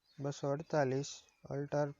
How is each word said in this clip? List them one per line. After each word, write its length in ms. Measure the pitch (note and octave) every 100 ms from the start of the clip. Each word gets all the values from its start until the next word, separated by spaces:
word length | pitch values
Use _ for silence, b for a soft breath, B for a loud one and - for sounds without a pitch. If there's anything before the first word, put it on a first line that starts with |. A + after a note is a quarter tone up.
| _ -
બસો 320 | C#3 C#3 C#3+
અડતાલીસ, 720 | C#3+ E3 D#3 C3+ C3+ D3 - - _ -
Alter 420 | C#3 C#3+ D3 D3